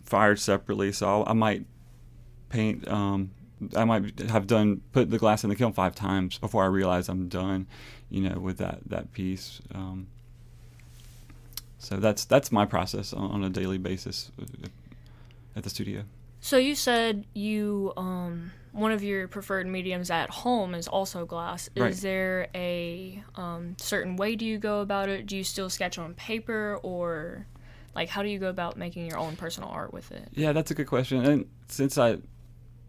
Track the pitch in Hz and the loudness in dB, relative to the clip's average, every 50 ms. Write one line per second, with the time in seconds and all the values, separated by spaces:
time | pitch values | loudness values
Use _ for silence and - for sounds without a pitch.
0 | - - - 98 107 104 107 104 - - 98 98 - - 104 101 101 98 101 - | -4 2 4 6 8 8 6 6 4 4 2 2 2 0 0 0 0 0 0 2
1 | 101 98 98 107 107 - 113 113 110 110 101 98 - - - - - - - - | 2 4 4 4 4 4 4 4 6 4 4 2 -2 -8 -16 -20 -20 -20 -20 -20
2 | - - - - - - - - - - - 117 110 107 104 - - - - 104 | -20 -20 -20 -20 -20 -20 -20 -20 -10 -4 0 2 2 2 0 0 -2 -2 0 2
3 | 101 98 98 98 95 95 - - - - - - - - - - 113 113 113 104 | 2 2 2 0 0 -2 -6 -12 -20 -20 -14 -12 -8 -2 2 2 4 4 4 2
4 | 98 104 - - - 113 113 110 98 98 117 110 107 104 101 - - - - 135 | 2 -2 -4 -6 -2 2 2 2 4 6 6 6 6 6 4 2 0 0 4 4
5 | 123 - - 110 117 107 107 107 - 104 101 104 127 113 101 - 92 90 - - | 4 4 4 4 6 6 4 4 2 0 2 2 2 2 2 2 2 2 2 0
6 | 98 92 95 95 92 90 - - - 104 - 107 95 95 95 95 95 92 90 90 | 0 0 2 2 2 0 -2 -4 -4 0 2 4 4 6 4 4 4 4 4 2
7 | 90 - 92 92 92 87 87 92 92 98 98 92 95 - - - - - - - | 2 0 -2 -2 -2 -2 -2 -2 0 0 0 -2 -2 -4 -10 -16 -18 -18 -18 -18
8 | - - - 98 95 92 92 90 90 92 92 92 95 90 - - - - - 87 | -12 -6 -2 0 0 0 0 -2 -4 -4 -4 -2 -2 -4 -4 -6 -8 -6 -6 -6
9 | - - - - 95 92 95 92 - - - - - - - 95 95 92 92 95 | -6 -6 -6 -4 -2 -2 -2 -4 -6 -12 -14 -16 -14 -12 -10 -8 -8 -8 -8 -8
10 | 92 - - - - - - - - - - - - - - - - - - - | -10 -12 -14 -18 -20 -20 -20 -20 -20 -20 -20 -20 -20 -20 -20 -20 -20 -20 -20 -20
11 | - - - - - - - - - - - - - - - - - - 98 98 | -20 -20 -20 -20 -20 -20 -20 -20 -18 -16 -14 -14 -14 -14 -16 -14 -8 -6 -2 2
12 | 101 107 104 - - - 123 139 139 - 120 104 104 101 - 87 87 - - 101 | 4 4 4 2 2 6 6 6 6 6 4 4 4 4 4 2 0 0 -2 -6
13 | 101 - - - 98 95 - 101 98 95 92 98 95 95 95 95 92 92 95 92 | -6 -6 -6 -4 -4 -2 -2 -2 -2 0 0 0 0 0 0 -2 -2 -2 -4 -4
14 | - 95 92 - - - - - - - - - - - - - - - - - | -6 -8 -8 -8 -10 -10 -12 -14 -14 -14 -12 -12 -14 -14 -14 -16 -20 -20 -20 -20
15 | - - - - - - - - - - - 107 - 101 - - 101 101 101 101 | -20 -20 -20 -20 -20 -20 -20 -20 -18 -14 -10 -10 -8 -6 -6 -6 -4 -4 -6 -6
16 | 104 - - - - - - - - - 285 254 262 277 294 269 - 262 240 233 | -8 -10 -14 -18 -20 -20 -18 -12 -2 2 4 4 6 4 2 0 2 2 4 4
17 | 226 226 214 202 208 - - 208 202 214 214 214 208 208 208 202 196 190 - - | 4 2 0 -2 -4 -8 -8 -6 -2 -2 0 0 0 0 0 0 -2 -2 -4 -4
18 | 185 185 185 180 180 175 170 170 170 180 - - - - - 214 214 220 220 208 | -4 -4 -4 -4 -4 -4 -6 -6 -8 -10 -14 -16 -18 -12 -4 -2 0 0 0 0
19 | 202 202 202 196 185 185 - 208 190 - 196 190 180 185 185 185 180 185 180 180 | 0 -2 -2 -2 -4 -4 -8 -8 -4 -2 -2 -2 -2 -2 -4 -4 -4 -4 -4 -4
20 | 180 175 175 165 143 - - - - 247 247 233 196 180 180 170 165 - - 196 | -2 0 0 0 0 -2 -4 -4 0 2 2 2 2 0 -4 -6 -4 -2 0 0
21 | 190 190 - 180 170 170 175 170 170 175 180 170 - - - - 240 226 - 185 | 0 -2 -4 -6 -6 -6 -6 -6 -6 -6 -6 -8 -8 -6 0 2 2 2 2 0
22 | 196 190 190 190 190 185 185 185 180 - - 185 180 180 175 175 175 170 170 175 | -2 -2 0 0 0 0 0 -2 -2 -4 -6 -6 -4 -4 -4 -4 -4 -6 -8 -10
23 | 185 190 185 202 208 - - - 180 175 170 170 175 170 185 - - - 208 190 | -10 -12 -14 -14 -16 -14 -12 -10 -8 -8 -8 -8 -8 -8 -6 -6 -4 -2 -2 -2
24 | - 185 180 185 202 214 226 214 226 220 220 208 214 214 208 208 202 196 202 196 | -2 -2 -2 0 0 0 0 0 -2 -2 -2 -2 -2 0 0 0 0 0 0 0
25 | 196 196 196 190 - 196 190 196 185 - - - 190 185 - - 190 180 - 185 | 0 0 -2 -4 -4 -6 -6 -4 -4 -4 -4 -4 -4 -4 -4 -2 -2 -4 -4 -6
26 | 170 160 175 - - - 226 226 220 - 226 214 214 208 208 - - 185 180 175 | -8 -8 -10 -10 -8 -6 -6 -4 -4 -2 -2 -2 -2 -2 -4 -4 -6 -4 -4 -2
27 | 175 170 165 156 156 170 190 190 202 - - - - - - - - - - - | -2 -2 -2 -4 -6 -8 -10 -12 -14 -16 -18 -20 -20 -20 -20 -20 -18 -10 -6 -4
28 | 165 170 - 202 202 208 208 196 190 185 180 185 175 170 - - 175 175 170 175 | -4 -4 -2 -2 -2 -2 -2 -2 -2 -2 -2 -2 -4 -4 -4 -6 -8 -8 -8 -8
29 | 170 165 160 - 156 160 156 - 170 165 170 - - - - - - - - - | -8 -6 -4 -4 -4 -4 -4 -6 -8 -8 -8 -8 -8 -8 -8 -8 -8 -8 -10 -12
30 | - - - - - - - - 151 156 143 160 156 - 156 - 143 - - 123 | -12 -12 -14 -14 -14 -6 -2 2 2 4 4 4 2 0 0 -2 0 2 2 2
31 | 131 - 131 127 123 143 147 139 - - - - - - - - 135 139 - 151 | 2 4 4 4 6 6 6 4 2 -2 -10 -20 -16 -8 -2 0 0 2 4 6
32 | 123 117 104 - - - - - - - - - - - - - - | 6 6 4 2 -2 -10 -18 -20 -20 -20 -20 -20 -20 -20 -20 -20 -20